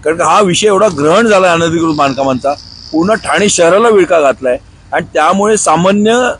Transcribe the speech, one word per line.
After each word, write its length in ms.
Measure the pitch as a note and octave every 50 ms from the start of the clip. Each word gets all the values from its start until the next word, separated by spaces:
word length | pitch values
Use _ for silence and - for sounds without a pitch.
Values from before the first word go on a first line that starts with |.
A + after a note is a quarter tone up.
| -
कारण 120 | D3+ E3
का 80 | E3+ E3
हा 160 | D3+ E3+ G3
विषय 260 | G#3+ F#3 E3+ - G#3
एवढा 200 | G#3+ G3+ F#3+ G#3
ग्रहण 400 | A3 F3 C#3 C#3+ D3+ E3+ G#3 A#3
झाला 260 | A3+ G#3+ F#3+ F#3+ F3+ E3
अनधिकृत 420 | E3 E3+ E3+ D#3+ E3+ E3 E3 D#3
बांधकामांचा, 580 | D3 C#3+ C#3 C3 B2+ C3+ C3+ C3 B2 B2 C#3 C#3+ - - - - - - -
पूर्ण 220 | - D#3 E3+ G3 A3+
ठाणे 360 | - - - D3 E3 G3+ G3+
शहराला 400 | - - E3+ E3 F3+ G3+ A#3 A#3+
विळखा 320 | A3 G3+ F3 - F3+ E3
घातलाय 360 | D3 C3+ B2 - B2+ B2+ B2 C3+ - - - - - - -
आणि 120 | D#3 E3 - -
त्यामुळे 440 | D#3+ D3+ E3 F#3+ G3 G3+ G#3+ A3
सामान्य 760 | G#3 - E3+ D#3 E3 F3 F#3+ G3+ G#3 G#3 G#3+ A3+ B3 B3+ B3 - -